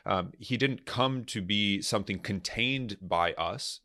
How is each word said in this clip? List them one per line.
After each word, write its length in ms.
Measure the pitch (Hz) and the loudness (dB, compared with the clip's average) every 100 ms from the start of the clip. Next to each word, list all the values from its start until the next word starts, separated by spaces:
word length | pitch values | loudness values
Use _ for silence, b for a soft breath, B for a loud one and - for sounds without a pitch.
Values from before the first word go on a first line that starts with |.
| - | 0
um, 260 | 95 90 - | 2 0 -6
he 180 | - 120 | -4 2
didn't 300 | 135 120 - | 2 0 -4
come 400 | 123 131 131 113 | 0 2 0 -4
to 160 | 113 | -4
be 400 | 92 104 101 98 | 0 2 4 2
something 360 | - 107 98 95 | 2 0 0 -4
contained 760 | - 98 - - 123 135 120 98 | -4 -4 -2 0 0 0 -4 -8
by 320 | 90 85 85 | 0 2 2
us, 460 | - 85 120 - - | 2 -2 -4 -8 -10